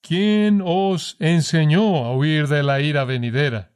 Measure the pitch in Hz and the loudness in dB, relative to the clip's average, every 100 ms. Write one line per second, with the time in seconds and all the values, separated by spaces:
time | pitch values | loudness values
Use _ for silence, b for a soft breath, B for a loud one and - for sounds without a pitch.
0 | - 170 208 208 208 202 185 175 196 180 | -4 -2 0 2 2 2 0 0 0 -2
1 | - - 160 170 151 165 151 160 214 170 | -6 -4 0 2 2 0 2 2 2 0
2 | 117 131 147 156 147 147 139 139 147 143 | -2 0 0 0 0 0 0 0 0 -2
3 | 131 131 120 117 147 117 95 | -2 -4 -2 -2 -2 -4 -10